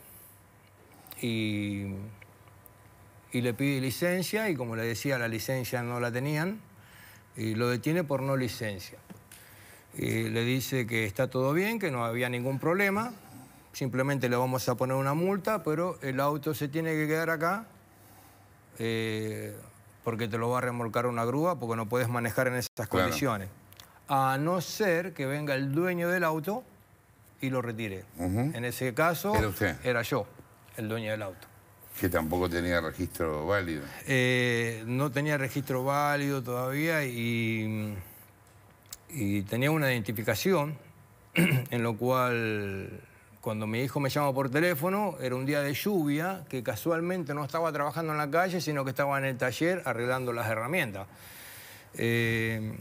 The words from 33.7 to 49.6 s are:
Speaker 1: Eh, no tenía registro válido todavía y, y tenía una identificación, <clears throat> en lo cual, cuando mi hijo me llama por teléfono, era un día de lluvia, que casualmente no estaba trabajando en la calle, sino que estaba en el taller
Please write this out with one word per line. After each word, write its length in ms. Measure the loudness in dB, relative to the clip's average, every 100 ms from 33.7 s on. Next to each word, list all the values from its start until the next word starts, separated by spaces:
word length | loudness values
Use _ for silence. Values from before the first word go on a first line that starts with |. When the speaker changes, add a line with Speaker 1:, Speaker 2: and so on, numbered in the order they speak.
| -4 -6 -8 0
Speaker 1:
Eh, 760 | 2 4 4 4 2 0 -4 -2
no 240 | 0 0
tenía 260 | 0 0 0
registro 480 | 0 -2 -2 0
válido 580 | 2 2 2 2 0 -2
todavía 600 | -2 -2 -2 0 2 2
y, 920 | 0 0 0 2 2 0 0 -2 -4 -6 -10 -18 -20 -20 -20 -20 -20 -20 -18 -18 -10
y 320 | -2 0 0
tenía 280 | 0 0 2
una 220 | 2 2
identificación, 840 | 2 0 -2 0 0 4 2 2 -4 -12 -20 -20 -20
<clears throat> 140 | -4
en 480 | 2 4 4 2 0
lo 140 | 0 0
cual, 1040 | 2 4 4 2 0 0 -2 -6 -8 -12 -16 -20 -20 -8
cuando 260 | -4 -2 -2
mi 140 | -2
hijo 160 | 0 0
me 80 | 0
llama 220 | 2 2
por 160 | 2 0
teléfono, 680 | 2 2 2 0 0 0 -2
era 140 | -2
un 100 | -2
día 160 | 0 0
de 140 | 0
lluvia, 720 | 0 2 2 2 2 0 -4 -6
que 140 | -6
casualmente 720 | -4 -2 0 0 0 -2 -2
no 100 | -4
estaba 280 | -2 0 0
trabajando 400 | 0 -2 0 -2
en 60 | 0
la 120 | 2
calle, 300 | 4 4 2
sino 240 | 0 0
que 60 | 0
estaba 280 | 0 2 2
en 60 | 0
el 100 | 0
taller 460 | 0 2